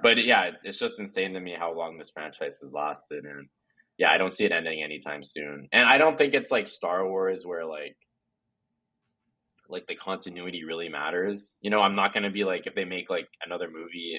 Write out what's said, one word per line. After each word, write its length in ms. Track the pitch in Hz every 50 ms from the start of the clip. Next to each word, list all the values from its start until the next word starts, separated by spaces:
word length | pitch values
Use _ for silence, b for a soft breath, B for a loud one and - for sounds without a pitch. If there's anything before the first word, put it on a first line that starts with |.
| -
but 160 | 117 117 117 110
yeah, 220 | 120 110 101 90
it's, 180 | 87 82 - -
it's 140 | 98 95 -
just 220 | 120 113 - -
insane 340 | 101 92 - 95 95 95 92
to 60 | 92
me 140 | 90 90 85 82
how 160 | 85 85 82
long 240 | 85 82 82 80 82
this 120 | 78 -
franchise 500 | - 78 78 78 - - 78 71 - - 73
has 100 | 67 69
lasted, 520 | 76 76 76 73 - - - 76 73 71
and 240 | 73 73 71 69 - _ _ _ _ _ _ _ _ _ -
yeah, 140 | 87 78 76
I 60 | 85
don't 160 | 92 92 92
see 100 | - 107
it 60 | 101 85
ending 300 | 82 82 82 80 78 76
anytime 400 | 76 76 73 - 76 73 73 71
soon. 460 | - - 78 73 73 73 71 67 - -
And 140 | 117 123 120
I 100 | 131 139
don't 200 | 156 160 156 156
think 160 | 147 139 127
it's 180 | 139 - - 135
like 160 | 113 98 -
Star 400 | - - - 85 90 92 95 95
Wars 380 | 95 95 95 95 95 90 87
where, 200 | 87 87 82 82
like, 300 | 80 78 76 73 71 - _ _ _ _ _ _ _ _ _ _ _ _ _ _ _ _ _ _ _ _ _ _ _ _ _ _ _ _ _ _ _ _ _ _ _
like, 180 | 87 90 -
the 80 | - 85
continuity 680 | - - 95 95 92 - 92 85 90 87 90 90 85 80
really 240 | 80 82 82 85 80
matters. 680 | 76 73 73 78 85 90 92 101 104 101 - - - -
You 100 | - 104
know, 100 | 107 104
I'm 140 | 101 98 101
not 180 | 101 98 101 -
gonna 180 | 110 101 98
be 140 | 95 104 104
like, 220 | 95 92 87 -
if 80 | 95 -
they 100 | 101 92
make, 240 | 90 92 90 85 -
like, 200 | 90 85 80 - - _ 82
another 260 | 82 87 85 90 85
movie 440 | 80 80 82 85 87 87 85 85 80